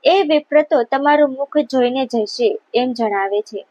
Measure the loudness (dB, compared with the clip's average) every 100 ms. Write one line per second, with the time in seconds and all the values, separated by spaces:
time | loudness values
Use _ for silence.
0 | 4 2 2 0 2 0 2 0 0 0
1 | 2 2 2 0 -4 -4 -2 0 0 -2
2 | -4 -4 -4 -2 -2 -2 _ -2 -2 -2
3 | -2 -2 -2 -4 -4 -12 -16